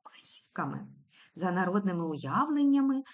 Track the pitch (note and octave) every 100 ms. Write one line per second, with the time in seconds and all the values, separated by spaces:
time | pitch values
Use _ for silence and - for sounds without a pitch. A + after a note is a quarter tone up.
0 | - - - - _ - D3 C#3 - -
1 | _ _ - - F3+ F3 F#3 G#3 G3 F3
2 | E3 D3 C3 F3 D4+ D4 C#4+ C#4 C4+ C4+
3 | C4+